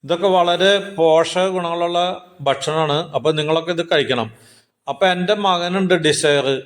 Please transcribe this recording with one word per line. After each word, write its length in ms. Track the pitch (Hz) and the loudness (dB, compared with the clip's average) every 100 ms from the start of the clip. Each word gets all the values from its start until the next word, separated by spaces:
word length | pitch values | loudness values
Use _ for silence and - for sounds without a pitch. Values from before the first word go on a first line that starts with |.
ഇതൊക്കെ 260 | 139 170 196 | -2 0 2
വളരെ 420 | 185 175 175 190 202 202 | 2 2 2 2 2 -2
പോഷക 560 | 196 165 160 165 180 190 | 0 4 4 2 0 -2
ഗുണങ്ങളുള്ള 500 | 185 170 170 170 175 180 - - - | -2 -4 -4 -2 0 -2 -6 -16 -6
ഭക്ഷണമാണ്. 560 | 139 139 - 156 156 147 170 | -2 -2 -2 -2 0 -2 -2
അപ്പൊ 180 | 143 139 | -2 -2
നിങ്ങളൊക്കെ 400 | 156 151 160 165 | -2 -2 -2 -2
ഇത് 120 | 170 170 | -6 0
കഴിക്കണം. 420 | 160 131 123 110 - - _ _ _ - | 0 0 -4 -4 -10 -20 _ _ _ -12
അപ്പൊ 160 | 139 190 | 0 0
എൻ്റെ 280 | 180 180 208 | 0 -2 0
മകനുണ്ട് 560 | 202 175 175 190 185 175 | 0 0 -2 -2 0 2
ഡിസയർ 500 | 151 147 151 143 131 131 | 2 2 2 2 0 -4